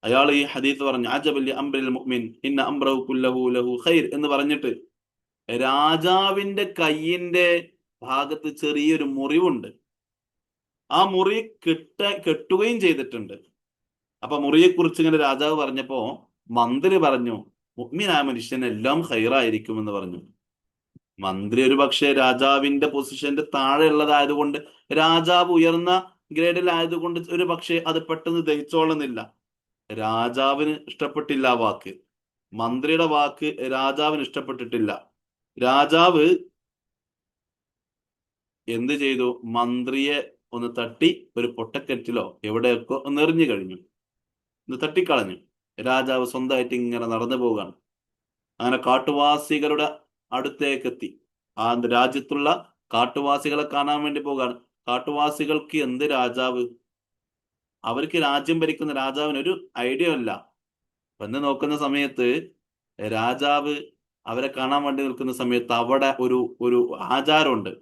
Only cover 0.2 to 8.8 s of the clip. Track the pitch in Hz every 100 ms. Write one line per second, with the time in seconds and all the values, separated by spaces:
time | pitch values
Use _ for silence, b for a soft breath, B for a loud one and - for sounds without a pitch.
0.2 | 143 143 143 135 135 139 139 131 117 135
1.2 | 147 139 135 123 143 135 131 127 131 123
2.2 | 113 - 139 139 131 143 135 135 131 131
3.2 | 127 127 127 123 123 123 165 165 143 143
4.2 | 147 143 143 147 131 - - _ _ _
5.2 | _ _ - 120 131 139 151 165 170 185
6.2 | 196 196 202 196 190 - 160 156 160 175
7.2 | 175 175 175 170 170 _ _ _ 123 131
8.2 | 143 151 156 147 147 147